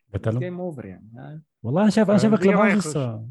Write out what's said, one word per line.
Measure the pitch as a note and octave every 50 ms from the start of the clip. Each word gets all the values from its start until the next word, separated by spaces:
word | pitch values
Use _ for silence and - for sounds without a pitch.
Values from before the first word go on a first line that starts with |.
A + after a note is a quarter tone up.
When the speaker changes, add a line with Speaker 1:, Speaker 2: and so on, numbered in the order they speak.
| _ _ -
Speaker 1:
قتلوا. | F#2+ - A#2 A2 B2+
Speaker 2:
Game | F3 F3+ F3+ F3+ F3+ F3+ D3+
over | B2 G#2
يعني. | F#2+ F2+ F#2 G2+ A2 A#2 B2
آي. | C#3 D3 D3+ D#3+ - _ _ _
Speaker 1:
والله | - G#2+ C#3 F#3
أنا | G#3+ G#3+
شايف، | - A3 G#3+ F#3+
أنا | G#3 F#3+
شايف | - G#3+ A3
Speaker 3:
آه، |
دي | F3+ F#3
Speaker 1:
كلاب | G3 G#3 G3+
Speaker 3:
ما | G#3+
Speaker 1:
هاوس | G3+ G3
Speaker 3:
يخش. | G#3 E3
Speaker 1:
لسه. | D#3 - D3+ C3 A#2+ A2+ A2 A2+ B2